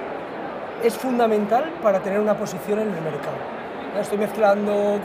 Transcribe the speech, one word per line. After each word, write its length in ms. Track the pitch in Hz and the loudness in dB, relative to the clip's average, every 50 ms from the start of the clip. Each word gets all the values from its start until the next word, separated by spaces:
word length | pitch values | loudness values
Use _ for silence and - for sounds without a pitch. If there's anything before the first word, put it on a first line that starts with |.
| - - - - - - - - - - - - - - - - | -6 -8 -8 -8 -8 -8 -8 -8 -8 -8 -8 -8 -8 -8 -4 0
es 140 | 233 233 220 | 0 0 0
fundamental 720 | - - 262 247 240 233 214 214 208 208 202 220 254 302 330 320 - | 0 -2 0 2 2 4 4 4 2 2 4 2 2 2 0 -2 0
para 180 | - 214 190 185 | 2 4 4 2
tener 180 | - 196 196 208 | 2 0 0 2
una 160 | 214 214 202 | 2 2 2
posición 440 | - 208 156 185 170 - 208 208 214 | 0 -2 -6 -6 -6 -2 -2 0 0
en 80 | 214 214 | 0 -2
el 120 | 185 165 | -2 -4
mercado. 340 | 160 156 147 139 - - - - - - - - - - - - - - - 202 | -4 -4 -4 -4 -6 -6 -6 -6 -8 -8 -8 -10 -10 -10 -10 -10 -8 -6 -4 -4
Estoy 180 | 202 - 208 202 | -2 0 0 0
mezclando 800 | 214 202 - 220 220 202 202 208 208 208 202 202 202 208 202 202 | 0 0 2 4 6 6 6 4 4 2 2 2 4 2 2 2